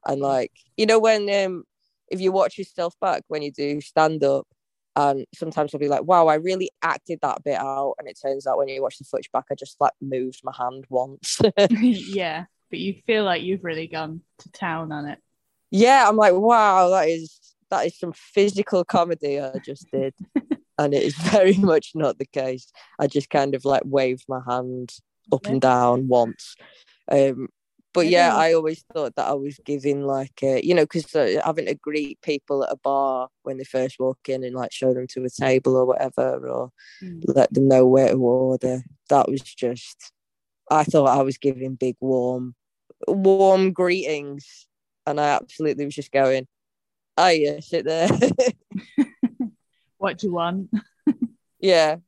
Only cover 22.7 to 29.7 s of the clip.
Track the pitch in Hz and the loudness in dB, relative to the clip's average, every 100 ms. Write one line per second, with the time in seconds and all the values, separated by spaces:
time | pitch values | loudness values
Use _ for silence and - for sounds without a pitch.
22.7 | _ - _ 139 143 139 151 139 139 139 | _ -20 _ -2 -2 -2 0 0 -2 0
23.7 | 135 135 135 131 127 - 131 127 123 127 | 0 0 0 0 -4 -8 -10 -6 -6 -6
24.7 | 127 123 - _ _ _ 135 - 135 131 | -10 -12 -18 _ _ _ -4 0 0 2
25.7 | 123 123 123 131 123 117 - - - - | 4 4 2 2 2 2 -4 -18 -20 -20
26.7 | _ _ _ - 143 139 131 131 _ _ | _ _ _ -2 2 2 0 -10 _ _
27.7 | _ _ - 165 175 175 123 165 165 156 | _ _ -2 2 4 4 4 4 2 0
28.7 | 160 _ 165 139 - - 139 139 139 - | -6 _ -8 -6 -4 -4 -4 -6 -12 -8